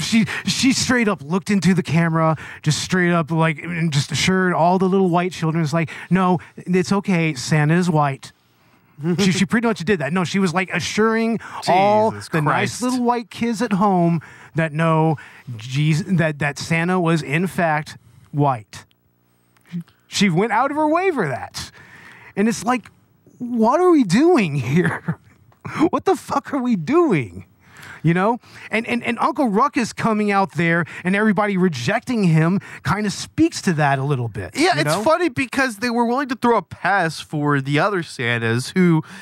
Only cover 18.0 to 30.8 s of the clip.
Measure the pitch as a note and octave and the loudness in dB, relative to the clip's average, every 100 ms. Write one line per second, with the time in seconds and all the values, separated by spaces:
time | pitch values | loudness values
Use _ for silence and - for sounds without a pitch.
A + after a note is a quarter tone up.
18 | _ - - D3+ C#3+ A#2+ - - - _ | _ -20 -8 0 0 0 -8 -20 -20 _
19 | _ _ _ _ _ _ - F3 - _ | _ _ _ _ _ _ -14 -12 -12 _
20 | _ - G3 D#3+ A3+ G#3 C#4 D4 D4+ E4 | _ 0 2 2 0 0 0 0 0 2
21 | F#4+ C#4 D#3 A#2+ - - - - - - | 0 0 -4 -6 -10 -12 -14 -18 -20 -20
22 | - - - - A3 F#3+ G#3 B3+ - _ | -20 -20 -12 -2 -2 0 -2 -4 -6 _
23 | _ _ _ - A#3+ A#3+ A3 D4+ F#4 D#4 | _ _ _ -14 -6 0 2 4 4 4
24 | G3+ G#3 E4 E4 E3+ C#3 A#2+ D#3+ E3 - | 4 4 6 4 2 -2 0 2 2 -2
25 | - - _ _ _ _ - - D#4+ C#4 | -8 -10 _ _ _ _ -10 0 0 2
26 | - D#4 - - - C#4 B3 G3+ D3+ E4 | 0 0 0 -4 -2 -4 0 0 2 2
27 | E4 D#3+ G#2 F2+ - _ _ - - - | 4 2 -2 -12 -20 _ _ -20 -20 -2
28 | D#3 F3 G#3 A#3+ - - - A3 A3+ A#3+ | 0 2 2 -2 -8 -20 -6 -4 -2 -4
29 | A#3 A#3 D4 D4+ B3+ G3 - C#4 G#3+ - | -4 -2 -2 0 0 2 2 0 -4 -2
30 | A#3 G#3+ G#3 G3 F#3+ C#3+ E3+ E3+ | -2 0 2 2 0 0 0 2